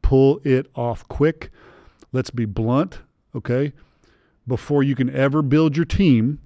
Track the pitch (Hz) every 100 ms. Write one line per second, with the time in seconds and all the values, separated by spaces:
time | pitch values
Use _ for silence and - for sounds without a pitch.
0 | - 131 135 143 143 131 - - 120 113
1 | - - 147 160 - - - - _ _
2 | _ 127 123 120 110 98 110 127 180 -
3 | - _ _ 127 - 123 143 - _ _
4 | _ _ _ _ - 127 - 147 139 135
5 | 127 135 135 147 143 151 160 143 170 -
6 | 196 120 113 147